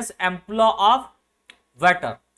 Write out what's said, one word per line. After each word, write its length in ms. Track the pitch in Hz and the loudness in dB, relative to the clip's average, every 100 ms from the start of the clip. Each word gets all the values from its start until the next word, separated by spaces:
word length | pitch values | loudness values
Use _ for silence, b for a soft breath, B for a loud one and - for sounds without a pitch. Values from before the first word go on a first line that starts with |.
as 100 | 226 - | -4 -6
ampulla 560 | 185 180 - 220 220 208 | -6 -6 -8 0 0 2
of 200 | 202 254 - _ _ _ _ _ _ 120 | 2 2 -2 _ _ _ _ _ _ 0
Vater 300 | 175 180 123 101 _ | 0 2 -4 -10 _